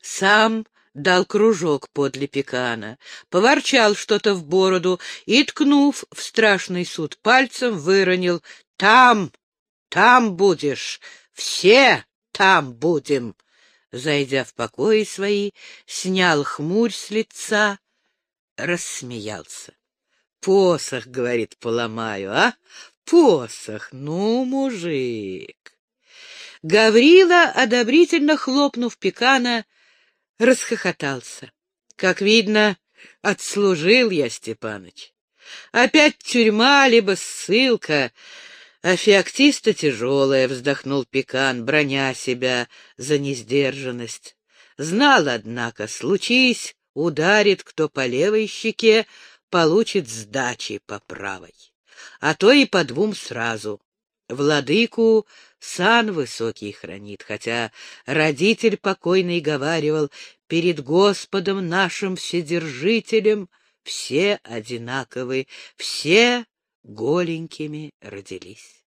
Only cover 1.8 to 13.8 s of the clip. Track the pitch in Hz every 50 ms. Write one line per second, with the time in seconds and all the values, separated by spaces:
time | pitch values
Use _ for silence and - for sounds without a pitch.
1.8 | - - _ - 143 135 - 131 139 139 - 139 139 - - 123 127 123 117 113
2.8 | 104 107 120 _ _ - - - _ _ - 180 202 247 294 294 - - - 262
3.8 | 226 208 208 - - - 220 208 - 214 202 180 160 143 170 190 190 190 190 185
4.8 | 165 185 185 180 - - - - _ - 208 262 294 - - - 311 285 285 285
5.8 | 277 285 262 - - _ - - - - _ - 226 214 202 185 - - 180 180
6.8 | 175 - - - 160 147 - _ _ 214 240 262 269 240 - - 254 247 220 170
7.8 | 139 165 190 196 190 180 185 180 180 180 175 165 _ - - _ _ _ _ _
8.8 | - 202 220 254 254 247 233 214 185 143 _ _ _ _ _ _ _ _ _ _
9.8 | _ _ - 175 202 233 247 254 240 220 185 165 196 202 175 143 - 147 131 113
10.8 | - - - - - - - - _ _ _ - - - - - - 185 220 262
11.8 | 277 240 185 127 - _ _ _ _ _ _ - 202 190 190 170 151 131 120 117
12.8 | 139 165 175 147 - - 147 131 120 113 92 _ _ _ _ _ _ _ _ _